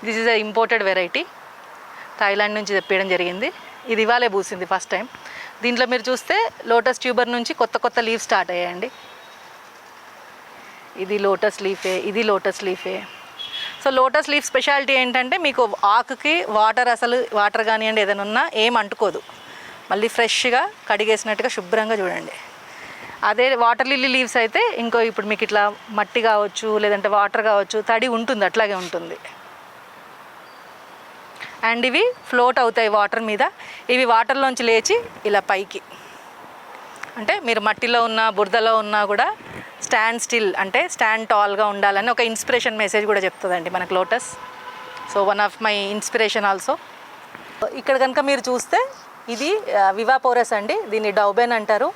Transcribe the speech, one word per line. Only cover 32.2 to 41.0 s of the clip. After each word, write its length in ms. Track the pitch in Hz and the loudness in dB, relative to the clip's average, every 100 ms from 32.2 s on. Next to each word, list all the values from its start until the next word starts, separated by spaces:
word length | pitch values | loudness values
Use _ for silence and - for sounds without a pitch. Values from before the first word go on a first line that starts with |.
| - | -2
ఫ్లోట్ 300 | 247 247 262 | 4 4 4
అవుతాయి 240 | 240 226 220 | 2 2 2
వాటర్ 360 | 208 202 233 226 | 2 2 0 -4
మీద. 140 | 208 302 - - - - | 0 0 -2 -18 -18 0
ఇవి 120 | 247 254 | 2 4
వాటర్లోంచి 500 | 233 233 269 269 254 233 | 4 4 2 0 0 2
లేచి 260 | 226 226 480 466 - 214 | 2 4 0 -2 -6 0
ఇలా 140 | 202 - | 0 0
పైకి, 300 | 190 196 - - - - - - - - - - - - - - - | -2 -2 -10 -16 -20 -20 -20 -20 -20 -20 -20 -20 -20 -20 -16 -14 -8
అంటే 220 | 214 403 277 | -2 -2 0
మీరు 120 | 226 208 | 0 0
మట్టిలో 360 | 208 240 240 233 | -2 0 2 2
ఉన్నా, 200 | 220 220 202 | 2 0 2
బురదలో 400 | 208 233 220 220 | 0 2 2 2
ఉన్నా 220 | 214 208 208 | 0 -2 0
కూడా 160 | 208 294 427 - - - - - | 0 0 -2 -12 -16 -18 -14 -2
స్టాండ్ 340 | 233 220 233 - | 0 2 -2 -2
స్టిల్, 300 | 240 208 180 | 0 0 0
అంటే 240 | 190 240 349 | -2 -2 -2
స్టాండ్ 340 | - | 0